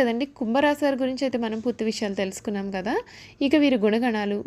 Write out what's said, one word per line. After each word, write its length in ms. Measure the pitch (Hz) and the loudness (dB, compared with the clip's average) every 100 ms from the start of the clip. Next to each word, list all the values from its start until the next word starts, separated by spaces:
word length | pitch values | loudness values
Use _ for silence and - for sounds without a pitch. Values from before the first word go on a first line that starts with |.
కదండి, 240 | 240 233 277 - | 2 2 -4 -4
కుంభరాశి 440 | 220 247 294 294 294 | -2 2 2 2 0
వారి 120 | 262 | 0
గురించి 200 | 262 262 269 | -2 -2 -2
అయితే 120 | 247 233 | -2 -2
మనం 120 | 220 240 | -2 -4
పూర్తి 140 | - 220 | -2 -2
విషయాలు 260 | 214 208 196 | -2 -4 -2
తెలుసుకున్నాం 440 | 190 190 - 202 196 190 | -4 -4 -6 -6 -4 -6
కదా. 200 | 185 349 494 - - - 277 | -2 -4 -4 -14 -20 -4 2
ఇక 80 | 302 | 4
వీరి 160 | 285 254 208 | 4 4 2
గుణగణాలు, 520 | 220 247 214 202 202 | 2 0 -2 -2 -4